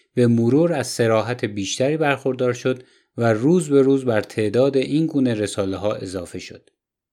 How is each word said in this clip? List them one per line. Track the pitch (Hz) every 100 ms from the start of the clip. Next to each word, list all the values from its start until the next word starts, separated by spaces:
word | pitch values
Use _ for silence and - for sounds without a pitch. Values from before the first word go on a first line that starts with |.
| _
به | - 120
مرور | 117 117 139 170
از | 156 120
صراحت | - 117 110 110 123 113
بیشتری | 101 95 - 131 156
برخوردار | 147 135 131 123 127
شد | 120 127 127 - _ _ -
و | 117
روز | 110 135 180 151
به | 139
روز | 135 135 127
بر | 107
تعداد | 101 - 107 113 139 135
این | 131 143 160
گونه | 147 127
رساله‌ها | 107 104 - 95 92 101
اضافه | 107 95 92 85 92
شد. | - - _ _ _ _ _